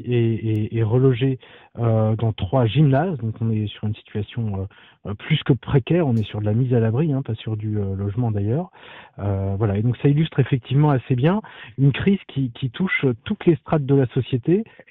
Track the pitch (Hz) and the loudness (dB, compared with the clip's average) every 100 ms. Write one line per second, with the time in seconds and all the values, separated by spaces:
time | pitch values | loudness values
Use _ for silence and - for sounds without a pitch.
0 | - 123 113 113 110 107 107 113 110 123 | -2 0 2 0 -2 -2 -2 -2 0 4
1 | 135 120 135 127 - - _ - 117 110 | 4 2 0 -2 -10 -20 _ -2 0 2
2 | 110 110 113 - - 135 117 113 151 131 | 2 0 -2 -2 0 2 2 4 4 4
3 | 180 147 113 - 113 107 107 - 107 104 | 0 -4 -6 -4 -2 -2 -4 -6 -6 -8
4 | - 107 101 - 110 98 98 _ - _ | -8 -8 -6 -6 -4 -4 -8 _ -20 _
5 | - 104 - 156 - 131 - 139 - 170 | -10 -8 -2 0 2 0 0 -2 2 0
6 | 151 113 104 107 104 110 127 123 113 117 | 2 0 -2 -4 -2 0 0 2 2 0
7 | 165 135 135 113 - 110 107 104 98 95 | 0 -2 -4 -8 -6 -6 -4 -4 -4 -4
8 | 101 101 120 107 101 135 180 - - - | -4 -2 -2 -2 -2 -2 -4 -12 -20 -20
9 | - - 101 98 98 98 110 98 113 117 | -20 -8 -4 -2 -2 -2 0 0 -2 0
10 | 143 143 165 - 127 135 - 131 151 135 | 2 2 0 0 0 -2 0 2 4 2
11 | - 127 147 202 - - - - 139 - | 0 0 2 0 -4 -16 -10 2 2 2
12 | - 196 - - 131 - 131 - 185 - | 0 0 -2 -6 -6 -4 -6 -4 -4 0
13 | 135 120 - 214 - 160 - 160 131 139 | 0 -2 -4 -2 2 2 2 0 4 4
14 | 131 - - 127 131 190 226 - - | 2 0 -2 -2 2 0 0 -12 -20